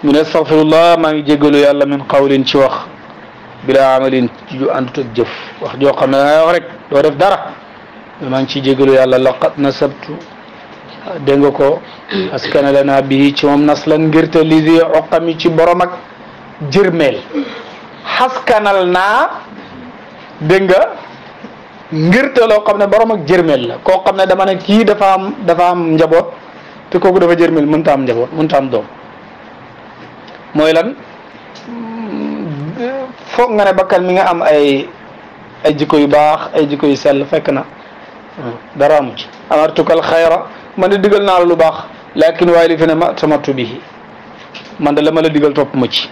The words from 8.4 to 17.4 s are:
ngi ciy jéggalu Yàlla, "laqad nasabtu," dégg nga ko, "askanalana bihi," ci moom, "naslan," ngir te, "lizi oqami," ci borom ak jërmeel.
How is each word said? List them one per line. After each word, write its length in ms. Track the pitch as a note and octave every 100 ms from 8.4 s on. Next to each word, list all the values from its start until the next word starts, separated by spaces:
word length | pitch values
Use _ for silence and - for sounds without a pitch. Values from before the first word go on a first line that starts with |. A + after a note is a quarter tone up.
ngi 80 | C3
ciy 140 | C#3+
jéggalu 300 | C3+ C3 C3+
Yàlla, 240 | C3 B2+ B2+
"laqad 340 | C3 C3 D#3+ -
nasabtu," 540 | C#3 C3+ C#3+ C#3 - A#2 - - - - - - - - - F3 C#3
dégg 120 | C#3
nga 120 | C#3+
ko, 300 | C#3 C#3 E3 - - - G3 F#3
"askanalana 720 | - - D3+ C#3 C#3 C#3 C#3
bihi," 320 | C3+ C3+ C#3
ci 100 | C#3 C#3+
moom, 180 | C#3+
"naslan," 440 | D3 C#3+ D#3 D#3 D#3+
ngir 200 | D#3 D#3+
te, 120 | E3
"lizi 360 | D#3+ D#3+ D#3 E3
oqami," 560 | E3 D#3+ E3 E3 E3 D#3+
ci 120 | F3
borom 320 | D#3+ E3 F3
ak 100 | F3+ F3 - - - - - - D3
jërmeel. 480 | D3+ F#3+ E3 D3 E3+ - D4